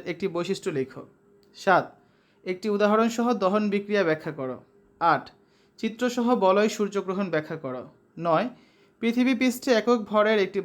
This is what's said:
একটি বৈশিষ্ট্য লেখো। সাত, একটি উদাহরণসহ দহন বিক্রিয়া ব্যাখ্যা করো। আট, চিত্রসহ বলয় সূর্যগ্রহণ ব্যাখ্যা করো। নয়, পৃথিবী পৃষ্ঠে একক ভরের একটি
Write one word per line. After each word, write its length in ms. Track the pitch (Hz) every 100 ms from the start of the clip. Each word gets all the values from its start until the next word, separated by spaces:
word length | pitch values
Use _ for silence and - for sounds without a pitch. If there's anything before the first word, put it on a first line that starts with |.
| -
একটি 200 | 165 190
বৈশিষ্ট্য 360 | 170 175 190 -
লেখো। 320 | 151 131 - 131 _ _ _ _ -
সাত, 280 | - 160 - - _ _ _ _
একটি 220 | - 180 214 202
উদাহরণসহ 500 | 208 214 226 226 240 226
দহন 220 | 190 208 208
বিক্রিয়া 320 | 202 202 208 175
ব্যাখ্যা 240 | 156 170
করো। 240 | 143 131 120 - _ _ -
আট, 240 | 170 143 - - _ _ _ -
চিত্রসহ 480 | 220 220 247 247 240 247
বলয় 260 | 190 190 214 214
সূর্যগ্রহণ 500 | 202 196 185 185 196
ব্যাখ্যা 220 | 160 156 156
করো। 180 | 135 127 131 - _ - 170
নয়, 200 | 160 233 - _ _ _ _
পৃথিবী 300 | 226 233 254 254
পৃষ্ঠে 300 | 254 247 - 226
একক 180 | 220 240 208
ভরের 280 | 214 208 220
একটি 160 | 196 196